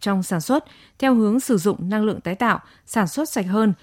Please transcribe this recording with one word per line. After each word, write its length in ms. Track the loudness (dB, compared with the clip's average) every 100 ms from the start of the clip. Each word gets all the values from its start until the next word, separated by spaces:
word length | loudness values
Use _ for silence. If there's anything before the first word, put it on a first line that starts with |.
trong 220 | -2 -2
sản 180 | -2 -4
xuất, 240 | 0 -2 -2 -18 -20 -2
theo 160 | 2 4
hướng 240 | 4 2
sử 180 | 2 0
dụng 320 | 0 -2 -2
năng 140 | 0
lượng 180 | 0 -2
tái 140 | -6 -2
tạo, 240 | 0 0 -4 -20 -6
sản 220 | -2 -2
xuất 220 | -2 -4
sạch 160 | -2 -2
hơn, 240 | 2 2 0